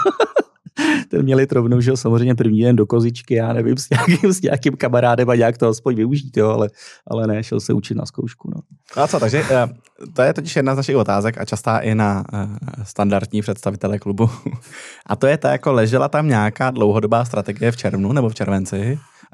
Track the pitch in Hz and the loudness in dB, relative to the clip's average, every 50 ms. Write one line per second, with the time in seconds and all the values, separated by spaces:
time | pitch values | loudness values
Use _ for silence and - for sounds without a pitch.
0 | - 381 - - - - - - - _ _ _ - - - - 302 320 311 285 | 0 0 0 0 -2 0 0 -2 -2 _ _ _ -20 -14 -6 -2 0 0 0 0
1 | 254 - - 160 139 131 131 131 135 139 143 127 117 117 120 123 120 131 131 123 | -2 -2 -2 0 0 2 2 2 2 2 2 0 2 2 2 2 2 2 0 0
2 | - 113 113 117 120 127 123 117 120 113 107 107 117 120 123 110 107 - 120 117 | 0 0 2 2 2 2 2 2 2 2 2 4 4 4 4 4 4 4 2 2
3 | 117 120 120 - - - 127 113 113 113 117 117 117 117 127 131 - - - 120 | 2 2 -2 -4 -4 -2 0 0 0 0 -2 0 0 0 0 -2 -2 -2 0 0
4 | - - 170 - - 196 185 185 185 - - 127 - 151 135 - - 123 123 123 | 2 2 2 4 4 2 0 2 0 -2 -2 0 0 -2 -2 0 -2 2 2 4
5 | 123 120 120 117 127 120 123 120 117 117 117 - 123 113 107 - - 135 123 110 | 4 4 4 2 2 2 4 4 4 2 2 2 0 0 0 0 -2 -2 0 0
6 | 110 120 143 143 135 127 - - 107 107 110 113 110 104 - - - - - - | 0 0 0 -2 -4 -4 0 0 2 2 2 2 0 -2 -4 -10 -20 -20 -20 -18
7 | - - - 113 113 110 104 107 113 - - - - - - 101 98 - 107 - | -10 -6 -4 -2 -2 -2 -2 -4 -4 -4 -6 -4 -2 0 -2 -2 -2 -4 -6 -6
8 | - - - - - 120 - _ - - - - - _ - _ _ - - - | -6 -8 -8 -8 -8 -8 -10 _ -14 -12 -12 -12 -14 _ -20 _ _ -8 -2 0
9 | 143 - - 156 117 110 123 151 - - 135 127 120 120 - - _ _ _ - | 0 0 0 0 0 0 0 0 0 2 2 2 2 0 -4 -12 _ _ _ -20
10 | - - - - 127 147 - - 147 170 - 160 135 135 131 135 139 - 143 127 | -20 -8 0 2 2 2 2 -2 -4 -4 -2 0 0 0 0 -2 -2 0 0 0
11 | 104 98 98 101 101 113 113 - 101 - 110 101 - 117 110 - - 110 107 110 | 2 2 0 0 0 -2 -4 -6 -8 -8 -8 -6 -2 -2 -2 0 0 0 0 2
12 | 107 101 101 98 - - - 104 98 104 104 110 - 127 - 127 104 - - - | 2 2 0 -2 -4 -6 -8 -8 -8 -8 -10 -10 -12 -12 -12 -12 -14 -10 -4 -2
13 | 104 101 101 98 - - - 107 101 - 101 - - 101 101 98 - 95 104 98 | 0 0 0 0 -2 -2 -4 -4 -4 -4 -6 -4 -4 -6 -6 -4 -4 -4 -4 -4
14 | - 101 101 98 117 117 120 - - - - 120 - - - - - - - - | -6 -6 -2 0 0 0 0 -2 -10 -10 -10 -10 -16 -18 -20 -20 -20 -20 -20 -16
15 | - - - - - 135 151 147 - - 131 131 - 151 135 120 110 107 123 131 | -8 -8 -4 0 2 2 2 2 2 0 0 0 0 2 2 2 2 2 2 2
16 | 135 147 - 147 151 151 127 107 107 107 107 - 131 127 127 120 110 104 101 110 | 0 2 0 0 2 2 2 2 2 0 -2 -2 -4 -2 0 2 2 2 2 2
17 | 107 107 113 117 120 120 120 107 98 - 101 - - 120 117 - - 101 92 95 | 2 2 2 2 0 0 -4 -6 -4 -6 -6 -2 -2 -2 -2 -2 -4 -4 -2 0
18 | 98 98 135 139 123 110 110 - 104 95 101 95 95 95 101 98 101 120 135 151 | 0 0 0 0 0 -2 -2 -4 -4 -2 -2 -2 -2 -4 -4 -4 -4 -4 -4 -6
19 | - _ _ _ - _ | -8 _ _ _ -20 _